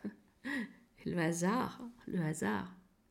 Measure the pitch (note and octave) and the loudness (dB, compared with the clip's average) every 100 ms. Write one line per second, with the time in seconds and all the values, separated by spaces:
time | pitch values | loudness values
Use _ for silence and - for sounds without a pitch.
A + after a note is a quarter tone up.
0 | G#3+ - - _ B3+ C#4 G#3+ - - - | -8 -8 -20 _ -4 -2 -2 -8 -20 -10
1 | - F3 E3 E3+ F3 A#3+ - - A#3+ - | -4 2 2 4 4 4 0 -4 -12 -12
2 | - F#3+ D#3 D#3 G3+ G#3 F3+ - - _ | -4 0 0 2 0 0 -2 -10 -20 _
3 | _ | _